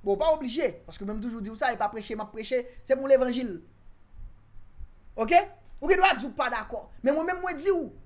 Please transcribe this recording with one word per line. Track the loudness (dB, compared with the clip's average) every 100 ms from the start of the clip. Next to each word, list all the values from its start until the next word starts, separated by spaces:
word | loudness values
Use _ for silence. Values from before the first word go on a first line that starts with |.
| 0
Bon, | 2
pa | 4 2
oblije. | 0 -2 -2 -4 -18
Paske | -10 -8
menm | -6
toujou | -6 -8
di | -10
ou | -2
sa, | -2
e | 0
pa | -2
preche, | -4 -8 -8
m |
ap | -8
preche, | -8 -2 -2 -4 -14 0
se | 0
pou | 6
levanjil. | 6 6 0 -4 -8 -14 -20 -20 -20 -20 -16 -16 -16 -18 -18 -18 -14 -16 -16 -16 -4
Ok? | 4 4 4 -12 -18 -8
Ou | 2
ki | 6
dwa | 6 4
di | -4
ou | -4
pa | -2
dakò. | -2 -6 -10 -12 -2 0
Men | 2
mwen | 0
menm | -2 -4
mwen | -2
di | 0
ou. | 0 -2 -12